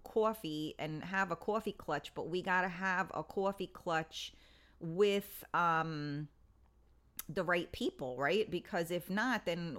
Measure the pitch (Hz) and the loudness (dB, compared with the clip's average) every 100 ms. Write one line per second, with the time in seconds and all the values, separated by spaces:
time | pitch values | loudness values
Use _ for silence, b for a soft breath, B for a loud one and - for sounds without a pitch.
0 | - 226 220 220 160 151 156 - 156 156 | -2 4 4 2 -4 -2 -4 -4 -4 -4
1 | 175 196 190 165 - 214 208 - - 147 | -2 0 0 -2 0 0 0 -6 -2 -2
2 | - - 151 180 185 185 185 175 190 180 | -2 -6 -2 -2 2 2 2 0 0 0
3 | 185 - 156 - 196 196 180 - 180 160 | 0 -4 -4 0 0 0 -6 -6 0 0
4 | 160 - - b b b b b 170 170 | 0 -8 -12 b b b b b -4 4
5 | 208 196 196 - - 160 170 160 160 156 | 4 4 -2 -12 -4 2 4 4 2 -2
6 | 147 143 147 - - - - _ - - | -4 -4 -6 -12 -20 -20 -20 _ -20 -20
7 | _ - - 170 170 175 - - 277 - | _ -14 -6 -2 2 2 0 -2 -2 -2
8 | 131 127 143 196 214 175 - 185 170 175 | -6 0 2 4 2 -2 -2 -2 0 -2
9 | 175 196 247 247 - 170 170 | -2 0 2 0 0 -2 -4